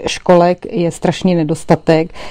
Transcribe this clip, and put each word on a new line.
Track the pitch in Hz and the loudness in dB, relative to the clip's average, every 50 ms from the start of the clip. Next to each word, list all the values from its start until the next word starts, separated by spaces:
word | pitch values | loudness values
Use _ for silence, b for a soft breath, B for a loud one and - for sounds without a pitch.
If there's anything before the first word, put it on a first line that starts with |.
| - | -4
školek | - - - - - 180 175 170 180 180 - - - | -6 -8 -2 2 4 4 4 4 2 0 -2 -6 -8
je | - 175 170 165 | -4 -4 -2 -4
strašný | - - - 175 151 - - 185 175 | -4 -2 -2 -2 -2 0 0 0 0
nedostatek, | 170 156 151 165 - - - 165 151 - - 165 160 160 - - B B B | 0 0 -2 -4 -2 0 0 0 2 2 2 2 2 0 -2 -8 B B B